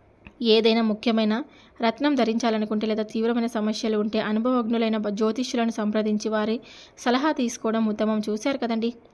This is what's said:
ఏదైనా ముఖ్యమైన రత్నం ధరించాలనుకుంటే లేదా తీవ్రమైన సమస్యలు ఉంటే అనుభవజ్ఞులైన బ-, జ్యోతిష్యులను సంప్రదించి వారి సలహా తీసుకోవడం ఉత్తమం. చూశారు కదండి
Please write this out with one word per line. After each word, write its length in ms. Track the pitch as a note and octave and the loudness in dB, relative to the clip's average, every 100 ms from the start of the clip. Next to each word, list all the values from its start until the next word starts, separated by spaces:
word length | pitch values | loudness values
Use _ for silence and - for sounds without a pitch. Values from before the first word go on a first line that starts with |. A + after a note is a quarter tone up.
| _ _ - - | _ _ -20 -4
ఏదైనా 400 | A#3 G#3+ A3 A3+ | 4 4 6 4
ముఖ్యమైన 520 | A3+ G#3+ B3 A3 G#3+ A3 - - - - | 2 0 0 2 2 0 -4 -12 -20 -4
రత్నం 340 | A#3 A3+ C#4+ C#4 | -2 0 0 2
ధరించాలనుకుంటే 680 | A3+ A3+ A#3+ A3 G#3+ G#3+ A3 | 2 2 0 0 0 -2 -2
లేదా 160 | A3 | -2
తీవ్రమైన 440 | G#3+ A3+ A3+ A#3+ A#3 | -2 -2 0 0 0
సమస్యలు 500 | A#3 G#3+ G#3+ A3+ G#3+ | -2 -2 -2 0 0
ఉంటే 220 | G#3+ G#3+ | 0 0
అనుభవజ్ఞులైన 800 | G#3+ G#3+ A#3+ B3+ A3 A#3 A3+ A3 | 0 0 2 0 0 0 0 0
బ-, 160 | G#3+ | -2
జ్యోతిష్యులను 600 | G3+ A3 A3+ B3+ B3 A#3 | 0 0 0 -2 -2 -2
సంప్రదించి 540 | A3+ G#3+ G#3+ G#3+ G#3+ G#3+ | 0 -2 0 0 0 0
వారి 280 | G#3+ G#3+ A3 - - - - | -2 0 -2 -6 -20 -20 -8
సలహా 340 | B3+ B3 D#4 | -2 0 0
తీసుకోవడం 520 | D4 A#3+ - A3+ A3 A3 | 0 -2 -4 -2 0 0
ఉత్తమం. 320 | G#3+ G#3+ G#3+ | 0 0 -2
చూశారు 380 | G#3+ G#3+ C#4 C4+ | -2 -4 -2 -2
కదండి 320 | A#3 A3+ A3+ A#3+ - | -2 -2 -4 -6 -8